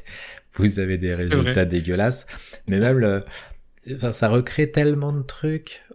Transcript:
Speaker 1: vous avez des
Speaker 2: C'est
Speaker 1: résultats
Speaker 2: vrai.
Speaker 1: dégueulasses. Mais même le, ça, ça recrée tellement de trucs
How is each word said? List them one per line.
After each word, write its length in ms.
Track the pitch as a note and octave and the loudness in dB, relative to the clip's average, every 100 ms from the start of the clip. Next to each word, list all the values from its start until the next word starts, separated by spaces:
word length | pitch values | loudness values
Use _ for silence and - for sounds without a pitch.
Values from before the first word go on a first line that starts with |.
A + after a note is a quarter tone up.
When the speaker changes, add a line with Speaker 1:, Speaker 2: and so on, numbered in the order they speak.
| - - - - - - | -16 -18 -18 -20 -12 0
Speaker 1:
vous 240 | G#2 G2 | 2 2
avez 180 | F#2+ F#2 | -2 -2
des 100 | F2+ | -2
Speaker 2:
C'est 80 | F2 | -2
Speaker 1:
résultats 380 | F2 - B2+ | 0 2 2
Speaker 2:
vrai. 120 | B2+ F2 | 2 2
Speaker 1:
dégueulasses. 600 | F2 E2 F2+ A2+ B2+ - - - - - | 0 0 0 0 -2 -8 -18 -18 -14 -2
Mais 140 | G2 | 2
même 160 | A#2+ C3 | 4 4
le, 260 | G#2+ G2 G2 - - - - _ | 4 0 -4 -14 -18 -20 -20 _
ça, 340 | B2+ C3 B2 | -12 -6 -4
ça 160 | A2 A2 | 0 2
recrée 420 | B2 B2+ - D3+ | 2 2 0 0
tellement 440 | D3+ D3 D3 C#3+ | 2 2 2 -2
de 80 | D3 | -4
trucs 600 | C3 - D#3 D#3 D#3 - - | -6 -6 -4 -4 -8 -18 -20